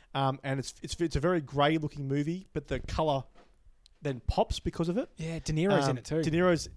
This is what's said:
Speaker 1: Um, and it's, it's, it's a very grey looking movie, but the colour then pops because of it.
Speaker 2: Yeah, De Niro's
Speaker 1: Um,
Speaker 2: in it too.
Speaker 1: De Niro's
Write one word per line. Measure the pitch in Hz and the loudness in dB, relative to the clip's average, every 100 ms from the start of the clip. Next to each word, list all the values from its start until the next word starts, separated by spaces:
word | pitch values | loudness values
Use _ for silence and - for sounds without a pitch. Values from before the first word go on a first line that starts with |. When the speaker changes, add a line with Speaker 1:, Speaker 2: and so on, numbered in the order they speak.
| _ | _
Speaker 1:
Um, | 139 135 135 | 0 2 0
and | 135 135 | -2 -2
it's, | - - | -4 -10
it's, | - - | -10 -2
it's | 170 143 | 0 2
a | |
very | 160 180 | 2 2
grey | 131 135 143 160 | 0 2 4 4
looking | 151 143 139 | -2 -4 -2
movie, | 139 147 180 - | 0 0 -4 -6
but | 156 - | -8 -6
the | 131 | -6
colour | - - 160 135 - - - _ - - _ _ | -4 -2 0 0 -4 -16 -20 _ -20 -20 _ _
then | 147 123 - | -6 -4 0
pops | - 226 - | 0 0 -2
because | 180 - 165 | -4 -2 -2
of | 190 | -2
it. | 339 - | -4 -8
Speaker 2:
Yeah, | 160 165 | -8 -6
De | - | -2
Niro's | 156 185 196 135 | 0 4 4 2
Speaker 1:
Um, | |
Speaker 2:
in | 127 | 0
it | - | -2
too. | 156 | -2
Speaker 1:
De | 156 | 2
Niro's | 160 180 165 - | 4 4 4 0